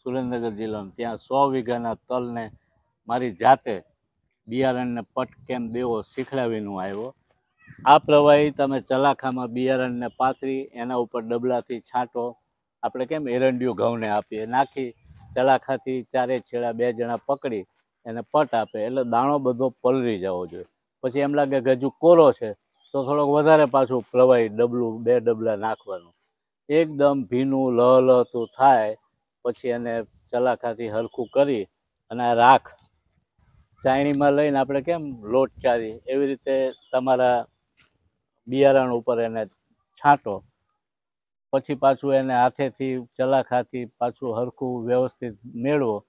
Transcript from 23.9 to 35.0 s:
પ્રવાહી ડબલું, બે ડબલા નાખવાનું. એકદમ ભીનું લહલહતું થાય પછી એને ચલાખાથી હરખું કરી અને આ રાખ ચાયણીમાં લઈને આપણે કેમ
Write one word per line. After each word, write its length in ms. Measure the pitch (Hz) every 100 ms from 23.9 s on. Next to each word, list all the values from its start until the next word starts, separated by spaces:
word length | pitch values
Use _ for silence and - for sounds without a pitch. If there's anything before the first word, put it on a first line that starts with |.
| 127 -
પ્રવાહી 360 | 123 127 123 110
ડબલું, 540 | 107 120 123 117 110
બે 180 | 117 120
ડબલા 360 | 113 110 113 104
નાખવાનું. 580 | 110 110 104 92 87 _ _ _ _ _ -
એકદમ 560 | 151 160 143 143 139
ભીનું 480 | 107 123 135 135 131
લહલહતું 760 | 120 123 131 131 123 117 123 113 -
થાય 400 | 135 127 107 110 _ _ _ _
પછી 240 | 123 113 127
એને 340 | 120 120 117
ચલાખાથી 840 | 107 _ _ 120 123 117 120 113 117
હરખું 380 | 107 117 - 113
કરી 380 | 135 143 117 95 _ _ _ _
અને 140 | 117
આ 100 | 120
રાખ 340 | 117 120 135 - - _ _ _ _ _ _ _ _ _ _
ચાયણીમાં 480 | 131 131 143 139 143
લઈને 260 | 143 151 139
આપણે 220 | 135 139
કેમ 420 | 135 170